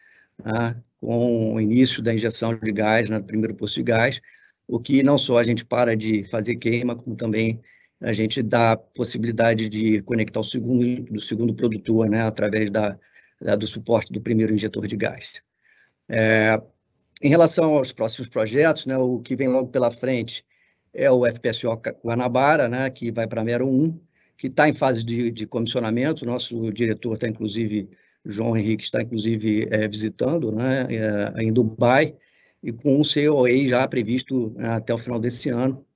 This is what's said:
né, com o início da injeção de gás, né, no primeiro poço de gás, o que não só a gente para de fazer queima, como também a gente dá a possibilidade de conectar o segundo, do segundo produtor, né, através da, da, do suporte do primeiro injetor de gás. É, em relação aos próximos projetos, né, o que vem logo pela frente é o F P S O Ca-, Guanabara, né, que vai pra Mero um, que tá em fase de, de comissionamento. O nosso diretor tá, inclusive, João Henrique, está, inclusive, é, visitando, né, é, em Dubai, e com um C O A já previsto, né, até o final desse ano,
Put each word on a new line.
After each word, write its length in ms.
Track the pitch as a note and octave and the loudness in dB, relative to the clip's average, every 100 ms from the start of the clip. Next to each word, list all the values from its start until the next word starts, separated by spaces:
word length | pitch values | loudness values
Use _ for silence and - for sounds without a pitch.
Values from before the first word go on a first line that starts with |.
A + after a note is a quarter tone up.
| _ _ _ - | _ _ _ -14
né, 320 | A2 A2+ A#2 A#2+ - _ | -4 -2 -2 -6 -14 _
com 540 | A2+ A#2 A#2+ A#2 A2 | -4 0 0 0 0
o 60 | A2+ | 0
início 420 | G#2+ B2 B2+ - | 2 4 4 2
da 120 | A#2 | -2
injeção 400 | A2+ A2+ - A2+ A2+ | 0 -2 -2 -4 -2
de 140 | A2 | -4
gás, 400 | G#2 G#2+ A2+ G#2 | 0 2 2 2
né, 80 | A2 | -4
no 60 | |
primeiro 300 | G2 G#2+ A2 | -4 -4 -4
poço 200 | F#2+ G2+ - | -4 -6 -4
de 60 | |
gás, 380 | B2 A2+ C3 - _ _ _ _ - | 0 2 2 -2 _ _ _ _ -8
o 100 | A#2+ | -6
que 240 | A#2+ C3+ | 2 4
não 160 | C#3 C#3 | 4 4
só 200 | - A#2+ | 4 2
a 60 | |
gente 200 | A#2 A#2 | 2 0
para 320 | - A#2+ A#2 A2+ | -2 0 2 0
de 280 | A2 G#2 | 0 -2
fazer 320 | F#2+ A2+ A2 A#2+ | -2 -4 -4 -2
queima, 380 | A#2 A#2+ B2 | 0 0 -2
como 220 | A#2+ B2 G#2 | -6 -8 -6
também 440 | A2+ A2 A2+ A#2 _ _ _ _ | -2 0 0 -2 _ _ _ _
a 120 | A#2+ | -4
gente 300 | G#2+ A2 C3+ | -2 -2 -2
dá 300 | A2+ A#2+ A#2 | 0 4 4
a 40 | A2 | 2
possibilidade 920 | _ - A2 - A#2 A2 A#2 A2+ A2 | _ -8 -6 -2 -4 2 2 2 -2
de 340 | G#2+ A2 G#2+ | -2 2 0
conectar 380 | G2+ A#2 G#2+ A2+ | 0 -2 -2 -4
o 40 | |
segundo, 580 | G#2 B2+ A#2 B2 A#2+ B2 | -6 -6 0 2 2 -2
do 160 | A#2+ G#2+ | -6 -10
segundo 340 | - A2 A#2 | -6 -2 -2
produtor, 540 | - A#2+ G#2 - A2 A2 | 0 -2 -2 0 2 2
né, 140 | A2+ | 2
através 480 | A2 G#2+ G#2 G#2+ G#2 | 0 0 -2 0 0
da, 260 | G#2+ G#2 F#2+ _ _ _ _ | 0 -2 -4 _ _ _ _
da, 160 | - G#2 | -2 -2
do 100 | G#2+ | -2
suporte 460 | A#2 A2+ A2 - | -8 0 0 0
do 80 | G2+ | -8
primeiro 340 | - A2 G#2+ | -2 0 2
injetor 320 | G#2+ G#2+ G#2 G2+ | 0 -2 -6 -6
de 100 | - | -4
gás. 460 | - - - - _ _ _ _ _ _ - | -4 -6 -18 -20 _ _ _ _ _ _ -6
É, 520 | A2+ A2 A2 A2 A2 - _ _ _ _ - | 0 4 4 4 2 -2 _ _ _ _ -2
em 80 | C#3+ | 4
relação 480 | E3 E3 F3 D#3+ D3 | 6 6 6 4 2
aos 140 | B2+ | 0
próximos 380 | - A2+ - A#2 | -4 -4 -4 -6
projetos, 580 | A#2+ A2 C3 D#3+ D3+ C3 | -2 0 4 4 2 -2
né, 100 | C3 | 0
o 220 | B2+ B2 | 0 -2
que 160 | A#2+ | -4
vem 140 | C3 C3 | -2 0
logo 200 | C3 B2 | 0 0
pela 220 | C3 A#2+ | 0 0
frente 540 | A#2 B2+ B2 A2+ - _ _ _ _ _ | 0 -4 -2 -4 -10 _ _ _ _ _
é 160 | - C3+ | 0 4
o 140 | B2+ | 4
F 160 | A#2+ A#2 | 4 0
P 80 | A#2+ | -4
S 180 | A2 A2+ | -2 -4
O 100 | A#2 | -4
Ca-, 180 | - - | -6 -8
Guanabara, 640 | A#2 A#2+ B2 B2 C#3 D#3 A#2+ | -4 -2 0 4 4 4 2
né, 220 | B2 C3+ | 0 -4
que 200 | - A#2 | -4 -6
vai 160 | A#2 A2+ | -4 -4
pra 160 | A2+ | -4
Mero 240 | A2+ A#2+ C3+ | -2 -2 0
um, 320 | C3 D#3+ E3 _ _ _ _ | 2 0 -2 _ _ _ _
que 140 | C3+ | -6
tá 180 | - D3+ | 2 2
em 60 | |
fase 280 | - C3+ A2+ | 4 0 0
de, 280 | A#2 A#2 A#2 | -2 -2 -2
de 160 | A2 G#2+ | -4 -6
comissionamento. 800 | A#2+ A#2 B2 A2 A#2 C#3+ D#3+ | -4 -4 -2 -2 0 0 -2
O 20 | A#2+ | -4
nosso 440 | A#2+ - A#2 A2+ | -6 -6 -6 -4
diretor 460 | G2+ A2+ G#2+ A#2+ A2 | -2 -2 -2 -4 -4
tá, 100 | A#2 | -6
inclusive, 640 | G#2+ A2 A2 G#2+ G#2 F#2+ _ _ _ | -4 -6 -4 -4 -4 -6 _ _ _
João 320 | G#2+ G#2 A#2 A#2 | -12 -4 -2 0
Henrique, 280 | G#2 G#2+ | 0 -2
está, 160 | - A#2 | -2 -4
inclusive, 640 | A#2+ A2+ A2+ A2 A2 G#2+ - | -4 -4 -2 -2 0 0 0
é, 180 | G#2+ G#2+ | 0 -2
visitando, 640 | G#2+ G#2+ - B2 E3+ A2 | -2 -6 -2 -2 0 -2
né, 340 | A2 C3 C3 B2+ | -2 0 -2 -2
é, 520 | A2+ A2 G#2 G#2 A2 | -2 -2 -2 -4 -2
em 100 | A2+ | 0
Dubai, 640 | A#2 A2 - A#2+ C3+ D#3 - _ _ _ _ | 2 2 2 4 4 2 -4 _ _ _ _
e 80 | A#2+ | -12
com 280 | A#2 D3 C#3 | -2 2 4
um 40 | |
C 240 | D3+ D3+ D3 | 4 4 4
O 180 | C#3+ B2 | 4 6
A 200 | B2+ C3+ | 4 4
já 220 | B2 C3+ | 2 2
previsto, 640 | B2 G#2+ B2+ - C3 A2 - | -2 -2 -2 -2 -2 -2 -6
né, 120 | A#2 | -4
até 240 | A2+ A2+ | -4 -2
o 60 | A#2 | -4
final 200 | A#2+ A#2 | -4 -4
desse 300 | A#2+ A#2+ C#3+ | -4 -4 -4
ano, 340 | A#2+ C3 C3 _ | 0 -2 -2 _